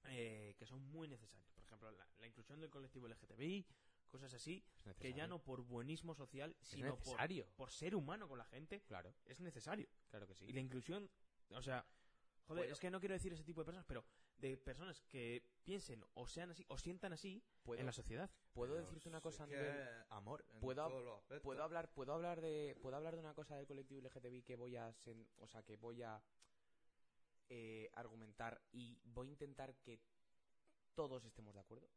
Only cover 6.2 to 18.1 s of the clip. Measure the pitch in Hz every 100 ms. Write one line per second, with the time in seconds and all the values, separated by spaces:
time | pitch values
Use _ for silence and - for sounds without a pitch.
6.2 | 131 135 151 - - 147 135 127 - 120
7.2 | 160 175 101 - 127 - 160 196 143 202
8.2 | 190 131 110 123 156 202 202 98 87 -
9.2 | - 131 175 139 143 208 - - - 110
10.2 | 98 95 101 127 131 127 117 190 196 -
11.2 | - - - 110 127 127 - - - -
12.2 | - - - 160 175 143 180 185 196 190
13.2 | 185 165 156 165 156 180 170 123 - -
14.2 | - - 135 131 135 127 185 156 - 135
15.2 | 117 123 - - - 196 - 117 - -
16.2 | 123 - 175 165 - 127 165 180 196 160
17.2 | 196 196 - - - 117 131 120 110